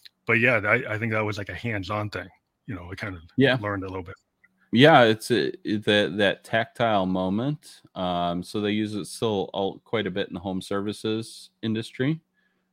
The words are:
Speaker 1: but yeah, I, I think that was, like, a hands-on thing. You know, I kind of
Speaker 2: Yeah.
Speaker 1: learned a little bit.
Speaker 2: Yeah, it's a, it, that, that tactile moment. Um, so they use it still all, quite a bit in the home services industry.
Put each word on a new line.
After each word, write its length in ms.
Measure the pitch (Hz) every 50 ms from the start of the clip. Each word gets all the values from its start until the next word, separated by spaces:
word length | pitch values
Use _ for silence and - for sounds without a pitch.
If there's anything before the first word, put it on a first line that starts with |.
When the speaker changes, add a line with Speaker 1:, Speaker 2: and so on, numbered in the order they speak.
| _ - _ _ _
Speaker 1:
but 80 | - 113 113
yeah, 160 | 117 131 120 107
I, 360 | 95 104 113 123 131 120 107
I 40 | 104
think 140 | 117 113
that 120 | 110 107 107
was, 140 | 104 101 101
like, 120 | 101 -
a 40 | 92
hands-on 560 | - - 120 110 101 92 87 107 104 104 104
thing. 180 | - 92 87 87 - _ _ _ _ _ _
You 100 | - 104
know, 140 | 87 87 87
I 40 | 95
kind 200 | - 113 104 92
of 60 | 82 80 - _
Speaker 2:
Yeah. 220 | - 135 127 127 120
Speaker 1:
learned 260 | 104 104 101 95 95
a 40 | 95
little 160 | 95 95 87
bit. 120 | - - - _ _ _ _ _ _ _ _ _ _
Speaker 2:
Yeah, 320 | 107 117 139 156 160 135 120
it's 260 | 110 110 - - -
a, 220 | 120 95 69 57 - - - 82
it, 160 | 107 107 107
that, 320 | 110 104 104 101 73 87 107
that 260 | 101 95 - - -
tactile 600 | - 117 113 110 - _ - 120 113 107 98 92
moment. 760 | 92 92 92 92 92 98 110 127 147 151 - _ - - - _ _ _
Um, 480 | 92 92 90 87 87 87 87 87 90
so 180 | 90 - - 107
they 120 | 104 104
use 220 | 104 107 107 104 107
it 120 | 101 78
still 420 | - - - 123 113 104 95 - - -
all, 240 | 101 98 95 - -
quite 280 | _ _ - 110 101
a 40 | -
bit 180 | 90 101 92 -
in 60 | 92
the 60 | 92
home 200 | 90 98 92 92
services 880 | - - 101 101 101 107 104 - - 110 107 113 110 - - - - - _ _
industry. 580 | - 113 107 110 113 - - - 131 143 160 160 - _ _ _ _ _ _ _ _ _